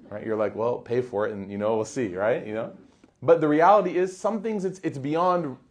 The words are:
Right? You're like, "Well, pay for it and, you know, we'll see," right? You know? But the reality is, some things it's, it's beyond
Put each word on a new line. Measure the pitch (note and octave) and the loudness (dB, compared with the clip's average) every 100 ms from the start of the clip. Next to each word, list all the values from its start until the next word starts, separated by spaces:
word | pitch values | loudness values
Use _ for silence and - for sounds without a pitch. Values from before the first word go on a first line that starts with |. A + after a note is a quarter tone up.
| - | -16
Right? | G#2 A2 | -10 -4
You're | G#2+ | 0
like, | G#2 G2 | 0 0
"Well, | A#2 A#2+ | -2 -2
pay | - A#2+ | -2 -2
for | B2+ G2 G#2+ | -2 -2 -2
it | |
and, | G#2 F#2+ | -4 -8
you | G2+ | -4
know, | G#2+ A2+ | 0 0
we'll | |
see," | A2 C3+ A2 F2+ | -2 -4 -4 0
right? | G#2+ B2 | 0 0
You | - | -2
know? | A2 B2 - - _ _ _ | -8 -8 -12 -20 _ _ _
But | B2+ - | 4 4
the | D3+ | 6
reality | D3+ E3+ G#3 F3+ E3 | 6 6 6 4 0
is, | F#3 F#3 | -2 -2
some | G#3+ A3 | -4 -4
things | A3+ G#3+ | -4 -4
it's, | F#3 F#3 | -6 -6
it's | D#3+ C3+ | -8 -6
beyond | C3+ D#3 F3+ F3+ D3+ B2+ _ | -4 0 2 2 -2 -8 _